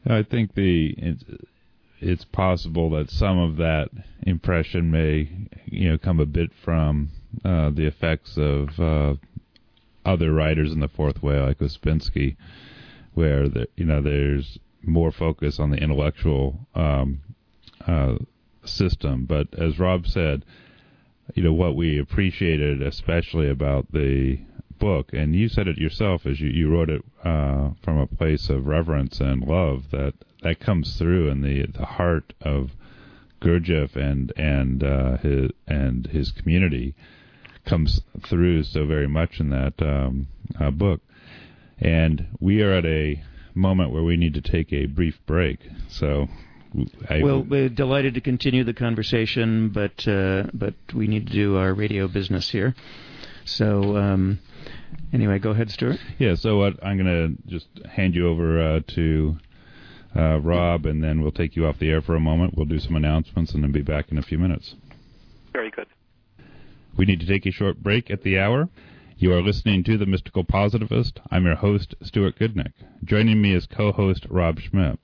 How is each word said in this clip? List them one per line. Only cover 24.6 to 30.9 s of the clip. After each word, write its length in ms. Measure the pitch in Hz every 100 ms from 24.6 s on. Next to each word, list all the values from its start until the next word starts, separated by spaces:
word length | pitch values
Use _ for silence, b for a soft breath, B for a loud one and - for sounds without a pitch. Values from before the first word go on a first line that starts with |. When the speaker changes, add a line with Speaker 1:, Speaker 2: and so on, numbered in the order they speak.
| - -
Speaker 1:
book, 340 | 104 82 69
and 220 | 64 76 82
you 140 | 110
said 180 | 107 98
it 120 | 73
yourself 480 | 78 - 107 87 73
as 120 | 69
you, 100 | 76
you 200 | 67 78
wrote 200 | 85 80
it, 120 | 76 - _
uh, 460 | 87 80 71 69 69 -
from 160 | - 76
a 80 | 69
place 440 | - 80 76 -
of 180 | 69 67
reverence 520 | 78 82 73 67 -
and 200 | 67 67
love, 440 | 64 85 82 67 67
that, 240 | 69 69 - - _
that 160 | - -
comes 380 | - 92 73